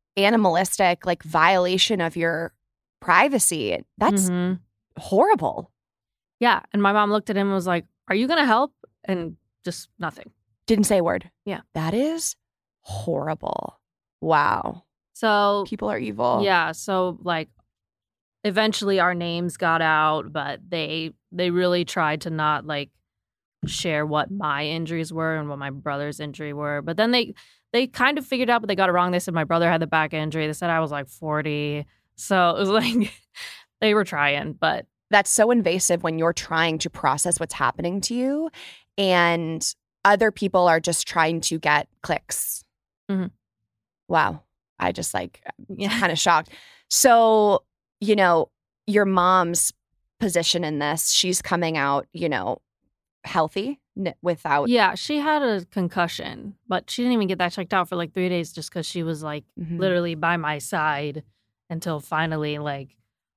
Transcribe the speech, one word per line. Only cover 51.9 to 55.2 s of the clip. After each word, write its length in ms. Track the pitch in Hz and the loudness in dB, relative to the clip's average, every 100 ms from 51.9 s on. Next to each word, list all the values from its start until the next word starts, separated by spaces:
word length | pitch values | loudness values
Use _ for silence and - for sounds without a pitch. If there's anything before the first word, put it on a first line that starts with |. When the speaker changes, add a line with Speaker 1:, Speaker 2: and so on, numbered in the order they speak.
| 139 - | 0 -2
Speaker 1:
you 160 | 165 170 | -6 -2
know, 320 | 127 95 117 _ _ _ _ _ _ | -2 -4 -6 _ _ _ _ _ _
healthy, 560 | - 185 156 - 233 285 _ - | -6 -2 -2 -2 -6 -8 _ -8
n-, 160 | 185 - | -8 -4
without 480 | 175 165 - 143 185 | -4 -2 2 2 4
Speaker 2:
Yeah, 260 | 240 196 - | 4 4 0
she 220 | - | -4
had 240 | 294 | -2